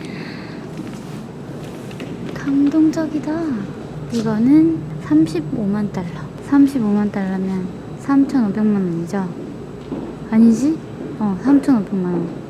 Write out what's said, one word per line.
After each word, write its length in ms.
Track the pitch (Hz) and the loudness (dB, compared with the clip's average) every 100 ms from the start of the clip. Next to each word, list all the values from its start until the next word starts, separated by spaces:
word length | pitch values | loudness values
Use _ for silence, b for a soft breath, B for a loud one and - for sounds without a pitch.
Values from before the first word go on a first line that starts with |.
| B B B B B B B - - - - - - - - - - - - - - - - | B B B B B B B -10 -10 -12 -12 -12 -12 -12 -12 -12 -12 -12 -12 -12 -10 -10 -10
감동적이다. 1080 | - 285 277 285 320 311 311 311 302 302 320 320 226 196 - - - - | -6 0 2 4 4 2 2 -2 -4 -4 -4 -4 -4 -6 -10 -12 -12 -6
이거는 680 | 233 220 214 240 311 330 320 - - - | -4 -2 2 6 6 6 2 -4 -8 2
삼십오만 880 | 302 320 349 - 254 196 208 208 | 4 4 2 -4 -2 0 0 -2
달러. 160 | 226 180 - - - - | -4 -8 -8 -12 -12 2
삼십오만 600 | 285 277 277 208 208 208 | 6 6 4 2 2 2
달러면 720 | 202 190 190 190 190 180 - - - - | 0 -2 -2 -2 -2 -4 -8 -12 -8 2
삼천오백만 800 | 277 269 269 214 202 214 202 | 4 4 4 2 2 2 4
원이죠? 440 | 180 165 170 202 180 - - - - - - - - - - | 2 -2 -2 -2 -4 -6 -10 -12 -12 -12 -10 -8 -8 -10 2
아니지? 480 | 220 226 226 277 320 - - - - | 6 8 8 2 0 -4 -10 -10 -4
어, 180 | 214 185 | -2 0
삼천오백만 720 | 233 285 294 240 185 196 180 | 4 4 6 4 2 -2 0
원. 160 | 175 170 - - | 0 -2 -6 -2